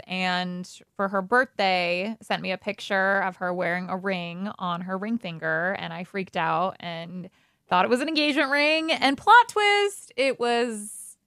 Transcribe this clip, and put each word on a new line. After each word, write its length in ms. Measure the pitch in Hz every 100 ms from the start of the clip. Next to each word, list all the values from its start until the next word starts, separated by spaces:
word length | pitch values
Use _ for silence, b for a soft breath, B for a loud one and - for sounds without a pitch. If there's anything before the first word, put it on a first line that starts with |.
| -
And 640 | 185 185 180 180 180 180 - _
for 140 | - 196
her 140 | 196
birthday, 920 | 185 247 262 - 190 185 175 180 208 220
sent 220 | - 196
me 100 | 185
a 60 | 185
picture 640 | - 190 - 196 190 196
of 140 | 185 180
her 160 | 180
wearing 360 | 180 175 180 180
a 80 | 185
ring 540 | 196 180 170 175 202 -
on 240 | 180 175
her 140 | 185 190
ring 180 | 208 233
finger. 580 | 175 160 160 160 180 196
And 140 | 170
I 100 | 165
freaked 320 | 180 196 185 180
out 400 | 160 160 185 -
and 500 | 175 165 170 180 180 _ _ _ -
thought 160 | 180 202
it 40 |
was 120 | 247
an 60 | 302
engagement 420 | 302 302 277 277
ring. 420 | 285 294 320 320
And 240 | 285 262 277
plot 320 | - 466 466
twist, 640 | 415 415 403 403 - - -
it 220 | 269 -
was 760 | 240 233 240 214 208 - - -